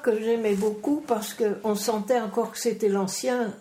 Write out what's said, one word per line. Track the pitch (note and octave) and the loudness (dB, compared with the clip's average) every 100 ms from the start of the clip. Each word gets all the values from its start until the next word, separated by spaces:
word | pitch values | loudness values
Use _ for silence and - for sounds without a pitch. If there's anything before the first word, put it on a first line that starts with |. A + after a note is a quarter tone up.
que | B3+ G#3+ | 0 2
j'aimais | A3 A#3 G#3+ | 2 2 2
beaucoup | G3 G#3+ G#3 - D4+ D4 | 2 0 0 0 -2 0
parce | A3 G#3 | -2 -2
qu'on | - A3 G3 A3 | -2 0 0 0
sentait | G#3 B3 A3 G3+ B3 | 0 0 -2 0 0
encore | G#3+ A#3 A3 | 0 -2 -2
que | - | -2
c'était | A#3+ G#3 G#3+ | -2 0 2
l'ancien | G3 G3 - B3+ B3 A3 - | 2 0 -2 -2 0 -2 -4